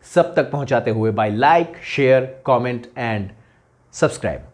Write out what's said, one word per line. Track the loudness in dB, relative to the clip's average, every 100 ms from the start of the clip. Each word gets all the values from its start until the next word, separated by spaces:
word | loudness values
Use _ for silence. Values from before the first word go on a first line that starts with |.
| 0
सब | 0 2
तक | 0 -2
पहुंचाते | -4 -2 0 0
हुए | 0 0
by | 0 -2 2
like, | 4 4 2 -8 -8
share, | 0 4 4 2 -8 0
comment | 0 0 -6 -10 -8
and | -4 -4 -6 -12 _ _ _ _ _
subscribe। | -2 -2 0 -6 -8 -14